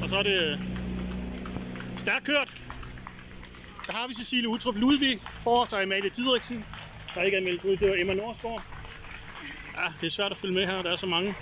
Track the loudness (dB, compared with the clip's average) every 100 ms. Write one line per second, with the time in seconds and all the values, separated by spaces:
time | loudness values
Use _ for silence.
0 | 2 2 4 4 4 2 -2 -2 -2 -2
1 | -4 -4 -4 -6 -6 -6 -6 -8 -8 -4
2 | 0 0 4 2 2 -6 -12 -10 -10 -12
3 | -12 -14 -14 -14 -14 -14 -16 -12 -8 -4
4 | -4 -6 0 0 2 0 0 4 6 8
5 | 6 2 -4 -2 4 4 4 2 2 2
6 | 0 0 4 4 2 -8 -8 -12 -12 -12
7 | -10 0 2 4 2 0 2 4 4 4
8 | 2 2 0 -6 -6 -6 -8 -12 -12 -12
9 | -12 -12 -12 -12 -12 -12 -10 -4 -4 -2
10 | -4 0 -2 -2 0 2 2 2 0 0
11 | 2 2 0 -4